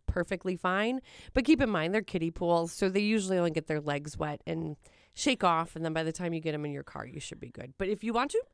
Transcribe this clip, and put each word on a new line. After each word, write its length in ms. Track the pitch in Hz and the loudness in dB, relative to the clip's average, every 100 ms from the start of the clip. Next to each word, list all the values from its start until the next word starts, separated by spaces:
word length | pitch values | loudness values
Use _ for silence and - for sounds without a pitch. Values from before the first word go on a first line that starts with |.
| - | -2
perfectly 500 | - 170 185 185 180 | -2 -2 -2 -4 -2
fine. 420 | 185 190 220 262 - - - | 0 2 0 -2 -6 -18 -2
But 120 | - 254 | 2 6
keep 160 | 302 | 6
in 80 | 254 | 6
mind, 240 | 190 165 | 2 2
they're 80 | 214 | 0
kiddie 300 | 185 170 165 | 0 -2 -2
pools, 420 | - 170 170 170 | 0 2 4 2
so 160 | - 196 | 0 0
they 100 | 190 | 2
usually 380 | 208 220 190 185 | 2 2 2 2
only 140 | 170 | 2
get 160 | 156 - | 0 -2
their 120 | 151 | -2
legs 380 | 147 143 147 160 | -2 -4 -6 -6
wet 240 | 156 147 - | -6 -6 -6
and 300 | 165 160 147 - - _ | -4 -4 -8 -14 -20 _
shake 300 | - 294 254 | -2 0 4
off, 320 | 185 165 165 160 | 4 4 0 -4
and 100 | 165 | -2
then 80 | |
by 100 | 160 | -2
the 80 | 160 | -2
time 220 | 160 175 | -2 -4
you 60 | 165 | -2
get 140 | 160 | -2
'em 120 | 151 147 | -4 -4
in 60 | |
your 120 | 139 | -8
car, 220 | 139 - 127 | -10 -12 -12
you 140 | 139 | -12
should 200 | - - | -12 -12
be 100 | - | -14
good. 240 | - 127 - | -14 -14 -6
But 120 | 196 | -4
if 140 | 202 | -2
you 100 | 220 | -2
want 180 | 233 277 | 0 0
to, 100 | 440 - | -2 -4